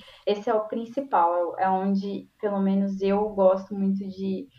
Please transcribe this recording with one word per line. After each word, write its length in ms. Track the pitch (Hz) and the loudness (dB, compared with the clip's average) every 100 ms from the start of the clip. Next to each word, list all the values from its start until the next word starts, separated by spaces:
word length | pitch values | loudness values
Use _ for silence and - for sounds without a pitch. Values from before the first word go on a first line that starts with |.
| - - - | -16 -8 -2
esse 240 | 208 247 | -2 0
é 40 | 214 | 0
o 120 | 214 | 0
principal, 880 | 233 233 277 277 185 170 175 170 - | -6 -6 -6 0 2 4 2 0 0
é, 60 | 190 | 0
é 40 | |
onde, 580 | 190 196 196 202 196 - - | 2 0 0 -2 -8 -10 -6
pelo 180 | 208 196 | -4 0
menos, 420 | 196 196 196 190 | 2 2 0 0
eu 260 | 196 202 214 | 0 2 0
gosto 460 | 196 185 190 - 202 | 4 4 4 -2 -2
muito 320 | 196 196 196 | 0 -2 -4
de, 400 | 190 196 190 - | -8 -6 -6 -8